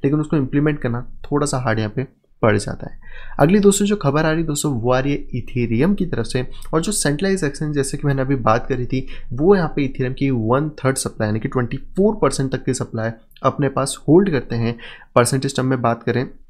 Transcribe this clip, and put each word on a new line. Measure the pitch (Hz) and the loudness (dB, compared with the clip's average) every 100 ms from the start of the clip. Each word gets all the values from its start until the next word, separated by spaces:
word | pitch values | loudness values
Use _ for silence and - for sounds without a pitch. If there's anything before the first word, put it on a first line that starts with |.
लेकिन | 143 151 | 2 0
उसको | 147 156 | 0 0
इम्प्लीमेंट | 131 143 151 147 | 2 2 2 0
करना | 123 120 127 - | -2 -4 -6 -12
थोड़ा | - 147 147 | -4 -2 0
सा | 135 | -2
हार्ड | 123 110 | 0 0
यहाँ | 107 113 | 0 -4
पे | 131 _ _ _ | -8 _ _ _
पड़ | 113 104 | 2 2
जाता | - - - | -2 -8 -10
है। | - - - - - | -12 -14 -14 -10 2
अगली | 147 208 | 4 6
दोस्तों | 202 196 202 | 6 4 0
जो | 208 | 2
खबर | 139 147 | 2 2
आ | 160 | 0
रही | 156 | 0
है | 156 | -2
दोस्तों | 147 156 | -2 -2
वो | 127 120 | -2 2
आ | 127 | 2
रही | 143 | 0
है | 143 - 127 | -2 -4 -8
Ethereum | - 123 117 113 165 202 | -4 -2 0 2 2 2
की | 180 | 0
तरफ | 117 113 | -2 -2
से, | 127 127 - - | -4 -4 -8 -2
और | 156 | -2
जो | 165 | 0
सेंट्रलाइज्ड | 208 151 147 196 190 | -2 0 0 0 0
एक्सचेंज | 147 139 151 | -2 -4 -4
जैसे | 143 131 139 | -2 -2 -2
कि | 147 | 0
मैंने | 135 | 0
अभी | 131 135 | 0 0
बात | 110 113 - | 2 2 0
करी | 127 123 | -4 -2
थी | 131 - - - | -2 -4 -8 -8
वो | 120 165 202 | 0 4 4
यहाँ | 156 147 | 4 0
पे | 135 | -2
Ethereum | - 127 127 | -2 -4 0
की | 139 | 0
वन | 127 110 127 151 147 | 0 2 2 0 -2
थर्ड | 131 131 | -2 0
सप्लाई | - - 107 | -4 -2 -2
यानी | 107 | 0
कि | 131 | -2
ट्वेंटी | 127 120 135 - - | -2 -2 -6 -6 2
फ़ोर | 202 220 | 2 4
परसेंट | 147 - 135 | 0 2 -2
तक | 131 | -2
की | 131 | -2
सप्लाई | 127 123 117 110 117 - - | -4 -4 -4 -4 -6 -18 -2
अपने | 135 127 147 | -2 2 0
पास | - 135 - - | 0 -4 -4 4
होल्ड | 165 196 | 6 6
करते | 143 - 117 | 0 -2 -2
हैं। | 113 120 - - - | -2 -4 -12 -20 0
परसेंटेज | - 120 135 139 - | 2 4 2 0 0
टर्म | 131 | 0
में | 131 | 2
बात | 117 117 | 0 0
करें | - 117 143 - | 0 -2 -2 -10